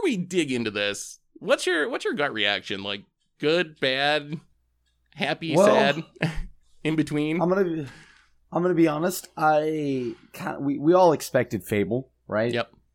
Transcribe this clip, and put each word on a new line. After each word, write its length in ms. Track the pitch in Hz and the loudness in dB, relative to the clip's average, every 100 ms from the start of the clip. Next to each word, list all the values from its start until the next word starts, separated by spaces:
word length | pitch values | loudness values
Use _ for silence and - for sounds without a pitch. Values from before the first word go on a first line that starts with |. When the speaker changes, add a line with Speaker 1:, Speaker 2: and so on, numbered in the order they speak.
Speaker 1:
we 120 | 392 202 | 2 -2
dig 360 | 180 180 156 | -2 -2 -2
into 180 | 127 110 | -2 -2
this, 480 | 104 101 101 - - _ | -2 -2 -4 -10 -18 _
what's 320 | - 180 294 359 | -8 -2 0 0
your, 220 | 339 247 | -2 -2
what's 160 | 302 | -4
your 100 | 427 | -4
gut 180 | 233 143 | -2 -2
reaction? 500 | 110 101 98 - 98 | 0 0 0 -4 -8
Like, 180 | 101 101 - _ _ - | -6 -8 -12 _ _ -4
good, 400 | 147 170 165 156 | 0 0 0 -2
bad, 600 | 135 131 143 151 147 147 _ _ _ _ _ _ _ | -2 0 0 0 -4 -12 _ _ _ _ _ _ _
happy, 420 | - 143 160 165 151 | -6 -4 -4 0 4
Speaker 2:
Well, 100 | 208 | 6
Speaker 1:
sad, 380 | 214 139 147 - - | 6 2 0 -6 -4
<laughs> 100 | 165 156 - - _ - | -4 -4 -8 -10 _ -8
in 100 | 151 | -2
between? 480 | 160 143 147 151 165 | 0 0 -2 -2 0
Speaker 2:
I'm 60 | 170 | 2
gonna 160 | 190 | 2
be, 220 | 180 160 139 - - - _ _ _ | 0 -2 -8 -14 -20 -20 _ _ _
I'm 100 | 165 | -2
gonna 120 | 180 | 0
be 140 | 170 165 | 4 2
honest. 400 | 151 180 185 - - | 2 -2 -4 -10 0
I 760 | 156 156 156 156 143 131 120 - - | 2 4 2 -2 -2 -2 -4 -8 -14
can't, 300 | - 151 - | -12 -10 -6
we, 160 | 139 139 | -4 0
we 160 | 147 | 4
all 180 | 180 180 | 6 6
expected 520 | 139 - 127 120 107 | 4 0 0 0 -4
Fable, 460 | - 107 95 120 131 _ - | -2 0 0 -2 -6 _ -6
right? 260 | 104 120 | -2 0
Speaker 1:
Yep. 160 | 117 117 _ _ | -2 -6 _ _